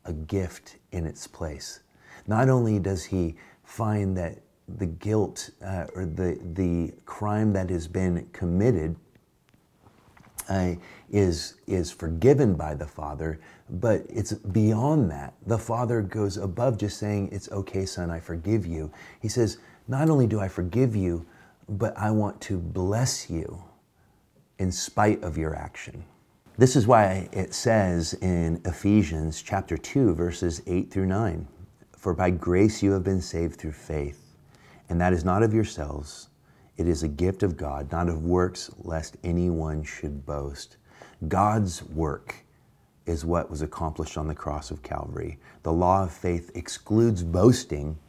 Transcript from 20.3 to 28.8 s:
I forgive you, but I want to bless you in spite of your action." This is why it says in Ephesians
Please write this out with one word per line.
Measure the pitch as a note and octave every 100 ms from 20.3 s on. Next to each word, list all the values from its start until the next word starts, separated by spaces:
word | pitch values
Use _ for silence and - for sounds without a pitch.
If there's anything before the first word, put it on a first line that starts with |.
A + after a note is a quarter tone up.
| G#2+
I | F#2+
forgive | - F2+ A2 C3
you, | G#2+ F#2 E2+ D#2+ - - _ -
but | G2+ G#2+ -
I | G#2+
want | G#2+ G#2 -
to | - F#2+
bless | E2 F#2 F#2 A2 C3 - -
you | E2+ - F2+ - _ _ _ _ _ _ _ _ -
in | F#2+
spite | F2 - - G#2 G2
of | F2 D#2+
your | D#2 D2
action." | D2+ - - - - _ _ _ _ -
This | C3 C3+
is | G#2
why | A#2 G2 F#2+ F2+
it | G2 F#2
says | - A#2 A2 F#2+ E2+ E2 -
in | F#2 F2 E2 E2 F2+
Ephesians | E2+